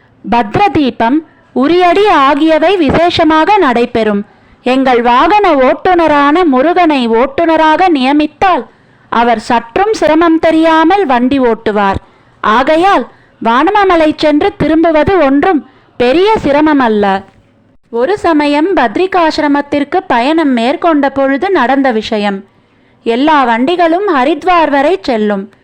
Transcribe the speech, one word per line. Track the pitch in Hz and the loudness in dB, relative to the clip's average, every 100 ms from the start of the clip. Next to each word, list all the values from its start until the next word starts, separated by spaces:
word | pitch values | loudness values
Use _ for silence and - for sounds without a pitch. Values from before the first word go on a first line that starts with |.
| _ _ 202 | _ _ -4
பத்ரதீபம், | 233 208 370 403 381 269 - 226 294 320 _ _ | -2 -2 0 0 0 -2 -2 -2 -2 -4 _ _
உரியடி | - 269 349 359 359 415 | -4 0 2 2 2 2
ஆகியவை | 330 269 285 320 311 320 392 | 2 2 2 0 2 0 0
விசேஷமாக | 277 - 339 339 320 311 320 415 | 0 0 0 0 0 2 2 2
நடைபெறும். | 311 240 240 226 214 202 208 _ _ _ | 2 0 -2 -2 -2 -2 -6 _ _ _
எங்கள் | - 262 262 240 | -4 0 2 0
வாகன | 240 240 330 415 392 | 2 2 2 2 2
ஓட்டுநரான | 285 254 330 359 349 320 294 285 311 | 2 0 0 0 0 2 2 2 2
முருகனை | 359 254 294 359 339 285 233 | 2 2 0 2 0 0 0
ஓட்டுநராக | 226 277 277 330 320 311 311 370 | 0 -2 -2 -2 0 0 2 0
நியமித்தால் | 294 254 302 302 - 392 320 233 _ _ _ _ | 0 0 0 -2 -2 -2 -2 -4 _ _ _ _
அவர் | 226 240 220 | -2 0 -2
சற்றும் | - 240 - - 403 | -2 -4 -2 -2 -2
சிரமம் | 440 311 311 339 330 | 0 0 2 2 2
தெரியாமல் | 330 320 330 320 320 403 349 | 2 2 2 2 2 0 0
வண்டி | 247 254 277 | 0 0 0
ஓட்டுவார். | 247 233 - 208 196 190 - _ _ _ | 0 -2 -4 -2 -2 -4 -8 _ _ _
ஆகையால் | 196 220 262 311 381 359 240 - _ _ | -2 0 0 0 2 0 -2 -14 _ _
வானமாமலை | 220 240 330 415 392 339 311 302 | -2 0 0 0 2 2 0 0
சென்று | 311 294 403 403 | 0 2 0 -2
திரும்புவது | 294 320 330 311 302 381 | 0 2 2 2 2 2
ஒன்றும் | 277 277 359 330 - _ _ _ | 2 2 2 0 -4 _ _ _
பெரிய | 247 294 403 440 | 0 2 2 0
சிரமமல்ல. | 294 285 302 294 247 214 202 196 196 _ _ _ _ _ _ | 0 0 2 2 0 0 0 -2 -6 _ _ _ _ _ _
ஒரு | 233 262 415 | -4 -2 -2
சமயம் | 349 311 294 285 330 339 | 0 0 0 0 0 0
பத்ரிகாசிரமத்திற்கு | 247 330 370 381 320 311 302 285 285 294 285 359 370 | -2 -2 -2 0 0 0 -2 -2 -2 -4 -2 -4 -2
பயணம் | 254 247 320 302 | -2 0 0 0
மேற்கொண்ட | 247 226 330 349 302 277 | 0 -2 -2 0 0 -2
பொழுது | 277 269 277 381 | -2 -2 -2 -2
நடந்த | 359 240 277 262 | 0 0 0 0
விஷயம். | 220 214 214 208 196 196 _ _ _ _ _ | -2 -4 -4 -4 -6 -12 _ _ _ _ _
எல்லா | - 233 294 302 | -6 -2 0 0
வண்டிகளும் | 254 226 269 349 339 339 415 294 | 0 0 -2 0 0 0 -2 -2
ஹரித்வார் | 254 311 339 349 302 | -2 -2 0 0 0
வரை | 277 285 381 | 0 0 -2
செல்லும். | 330 226 214 202 202 _ | -4 -4 -2 -4 -8 _